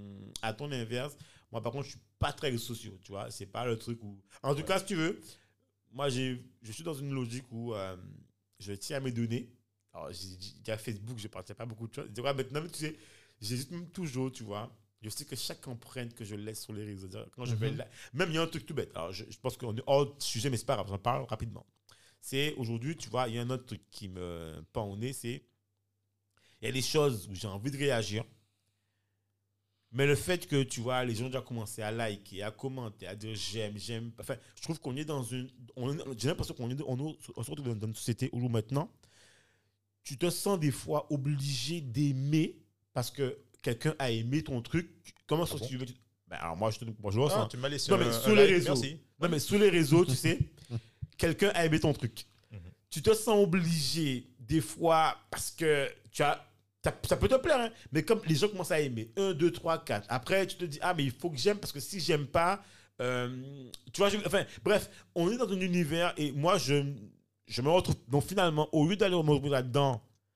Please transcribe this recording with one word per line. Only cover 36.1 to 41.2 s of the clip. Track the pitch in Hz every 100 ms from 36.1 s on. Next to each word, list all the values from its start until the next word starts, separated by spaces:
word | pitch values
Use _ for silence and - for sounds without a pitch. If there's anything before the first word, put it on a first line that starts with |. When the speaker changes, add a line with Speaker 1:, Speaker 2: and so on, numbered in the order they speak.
| 117
Speaker 1:
j'ai | 123
l'impression | 175 -
qu'on | 160 120
est, | 135 143
on, | 127 151 151 - -
on |
se | 117
retrouve | 147 127 107
dans | 110
une |
société | 107 - 110 131
où | 120 123
maintenant, | 113 - 135 185 _ _ _ - _ _ _ _ _ _ _
tu | - 131
te | 175
sens | 175 202 190
des | 151
fois | - - 151 -
obligé | 147